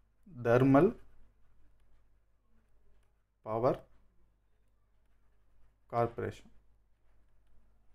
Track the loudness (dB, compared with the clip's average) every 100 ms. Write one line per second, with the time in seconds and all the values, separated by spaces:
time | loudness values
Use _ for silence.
0 | _ _ -20 -8 0 2 4 4 4 0
1 | -16 -20 -20 _ -20 -20 -20 _ -20 -20
2 | _ _ _ _ _ _ _ _ -20 -20
3 | _ _ _ _ -10 -4 -2 -2 -8 -20
4 | _ _ -20 _ _ _ _ _ _ _
5 | _ _ _ _ _ -20 -20 _ _ -4
6 | -4 -4 -10 -10 -18 -20 _ _ _ _
7 | _ -20 _ -20 -20 -20 -20 _ -20